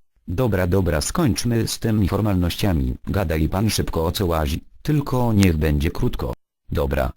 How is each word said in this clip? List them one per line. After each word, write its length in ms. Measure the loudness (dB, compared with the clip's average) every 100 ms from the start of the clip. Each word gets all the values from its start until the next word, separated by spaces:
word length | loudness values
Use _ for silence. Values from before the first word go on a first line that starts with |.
| _ _ -8
Dobra, 400 | -2 0 2 2
dobra, 340 | 2 2 0
skończmy 680 | -2 0 0 2 0 0 0
z 120 | -2
tymi 300 | -2 0 2
formalnościami, 840 | 2 0 2 0 0 0 0 0 -4 -4
gadaj 420 | -2 0 0 0
pan 200 | 0 0
szybko, 360 | 0 -2 -2 -2
o 60 |
co 140 | -2 0
łazi, 360 | 0 -2 -4 -8 -10
tylko 520 | -2 -2 0 0 2
niech 240 | 4 4 4
będzie 340 | 0 0 0
krótko. 420 | 0 -2 -2 -6 -8 _ _ -8
Dobra, 420 | -4 -2 -2 -2